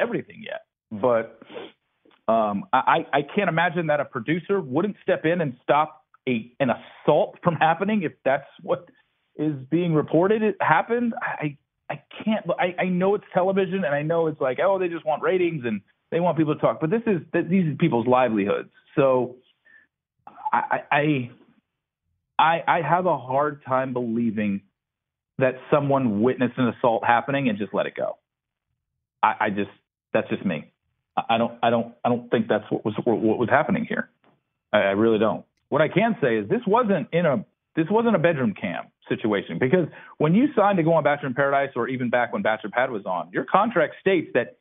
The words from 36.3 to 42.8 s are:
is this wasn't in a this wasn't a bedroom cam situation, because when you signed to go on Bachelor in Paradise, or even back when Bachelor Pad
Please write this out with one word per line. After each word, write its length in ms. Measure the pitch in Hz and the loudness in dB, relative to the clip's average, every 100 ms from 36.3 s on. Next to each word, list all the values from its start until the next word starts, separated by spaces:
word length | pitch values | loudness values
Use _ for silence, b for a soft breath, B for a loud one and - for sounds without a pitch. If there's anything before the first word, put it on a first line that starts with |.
| 110 | 0
is 100 | 101 | -2
this 120 | 214 - | -2 0
wasn't 440 | 226 226 175 120 | 0 2 -2 -2
in 140 | 165 165 | -2 0
a 180 | 117 - _ _ - | -2 -4 _ _ -4
this 120 | 165 | 0
wasn't 260 | 214 233 190 | 0 2 2
a 40 | |
bedroom 340 | 170 156 117 | 2 2 0
cam 320 | - 98 62 - _ - | -2 -6 -8 -10 _ -6
situation, 500 | 127 110 101 - 85 | -4 0 -2 -2 -2
because 280 | 131 185 156 B B B | 0 2 0 B B B
when 160 | 156 | 2
you 140 | 190 294 - | 4 2 2
signed 220 | 202 196 | 2 4
to 60 | |
go 100 | 156 | 2
on 100 | 165 | 4
Bachelor 240 | 143 - 143 | 2 0 -2
in 60 | |
Paradise, 380 | 123 139 139 135 127 | 0 2 2 0 -2
or 120 | 117 | -4
even 220 | 131 123 | -4 0
back 240 | 123 117 | 0 0
when 80 | 113 | -2
Bachelor 300 | 104 110 104 | -2 -2 -2
Pad 180 | 120 | -2